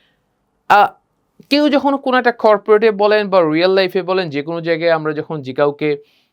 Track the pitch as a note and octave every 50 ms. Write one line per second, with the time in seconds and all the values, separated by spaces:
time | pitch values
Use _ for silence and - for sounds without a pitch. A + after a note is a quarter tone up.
0 | _ _ _ _ _ _ _ _ _ _ _ _ _ _ F3+ G#3 G3+ - - _
1 | _ _ _ _ _ _ _ _ - _ C4+ D4 D4 D4+ B3+ C#4 A#3 C#4+ C#4 C4+
2 | - - B3 B3+ A#3+ B3 A#3 - - A3 G#3+ G3+ - - G#3+ G#3 A3 A3+ G#3+ G3
3 | G#3 G#3 G#3 G#3+ G#3 G3 F#3 F#3+ E3+ D#3 D3+ D#3+ F3 F#3+ F#3+ G3 F#3+ F3+ F#3 F#3+
4 | F3 F3 F#3 F#3+ F#3 E3 C3+ C#3+ C#3 D#3 E3+ E3+ D#3+ E3+ E3 D#3+ E3 E3+ E3 D#3+
5 | D3+ D#3 D#3 D3 C#3+ - E3 D3+ C3+ B2+ C3 D3 D3 D3 C#3+ - D3+ D3+ C#3+ C#3+
6 | - _ _ _ _ _